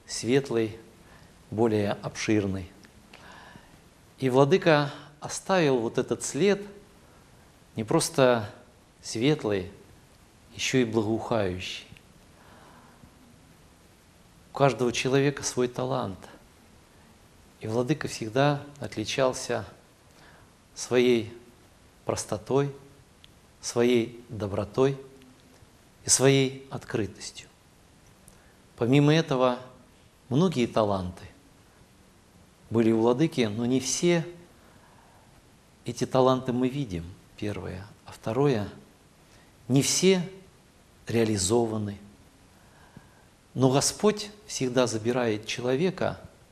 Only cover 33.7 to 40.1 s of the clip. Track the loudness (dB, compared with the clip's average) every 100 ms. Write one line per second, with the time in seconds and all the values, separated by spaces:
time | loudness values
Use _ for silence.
33.7 | 0 -2 0 2 2 -2 -10 -20 -20 -20
34.7 | -20 -20 -20 -20 -20 -20 -20 -20 -20 _
35.7 | _ -10 -6 0 4 4 4 0 -2 0
36.7 | -2 -6 -8 -10 -16 -20 -10 -8 -8 -10
37.7 | -12 -14 -20 -20 -12 -4 0 2 2 -4
38.7 | -10 -20 -20 -20 _ _ -20 -20 -14 0
39.7 | 2 2 2 4